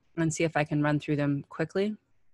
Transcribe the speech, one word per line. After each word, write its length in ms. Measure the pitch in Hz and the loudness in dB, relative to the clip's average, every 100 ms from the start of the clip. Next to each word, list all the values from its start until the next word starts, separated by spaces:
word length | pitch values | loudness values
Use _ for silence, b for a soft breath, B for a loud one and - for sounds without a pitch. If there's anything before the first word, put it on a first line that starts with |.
| _ - | _ -2
and 180 | 165 | -2
see 100 | - | 0
if 140 | 165 151 | 0 0
I 60 | |
can 180 | 151 151 | 0 0
run 180 | 147 151 | 2 0
through 180 | - 147 | 0 0
them 280 | 143 143 - | 0 -2 -4
quickly. 480 | - 160 190 208 214 _ _ _ | -6 -4 -2 -2 -4 _ _ _